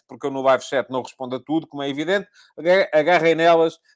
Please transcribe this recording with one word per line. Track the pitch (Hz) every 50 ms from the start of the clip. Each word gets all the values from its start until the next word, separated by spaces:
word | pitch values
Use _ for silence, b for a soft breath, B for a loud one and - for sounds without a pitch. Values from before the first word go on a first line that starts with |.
| _ -
porque | 127 120 - 143
eu |
no | 135 135
live | 131 135 131 120 -
chat | - 147 135 117 -
não | 131 127
respondo | 117 - - - 131 127 127
a | 127
tudo, | 127 - 151 165 160 -
como | - 143 139
é | 143
evidente, | 139 143 151 156 190 202 190 b b b b b b -
aga-, | 151 170 180 190 185 - -
agarrem | 156 147 160 180 165 160 165 165
nelas, | 156 165 170 170 165 165 165 165 - _ _ _